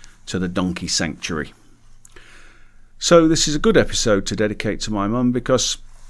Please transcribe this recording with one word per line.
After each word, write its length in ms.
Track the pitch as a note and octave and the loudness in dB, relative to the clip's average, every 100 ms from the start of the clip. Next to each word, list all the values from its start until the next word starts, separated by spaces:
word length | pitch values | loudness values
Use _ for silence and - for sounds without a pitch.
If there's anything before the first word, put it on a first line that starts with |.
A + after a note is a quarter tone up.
| - - - | -20 -20 -8
to 120 | F#2 | -6
the 80 | F2+ | -4
donkey 400 | F#2 F#2 E2+ E2+ | -2 -4 -4 -6
sanctuary. 680 | - E2 D2 - E2 C#2+ - - - - - - - - - - - - - - - | -4 -4 -4 -8 -6 -8 -12 -20 -20 -20 -20 -20 -20 -20 -20 -20 -20 -20 -20 -20 -8
So 280 | - E3+ D#3+ | 4 6 6
this 220 | D#3+ - | 4 0
is 80 | D3 | 0
a 40 | |
good 180 | A3 F3 | 2 4
episode 480 | G#2 - A#2 G2+ G2 | 2 0 0 0 0
to 100 | F#2+ | -2
dedicate 440 | G#2+ G#2 A2 F2+ | -2 -2 -6 -6
to 100 | - | -4
my 160 | G#2+ G2+ | -4 -2
mum, 240 | A#2 B2 | 0 0
because 460 | B2 A#2+ B2+ - - - - - | 0 0 0 0 -6 -10 -20 -20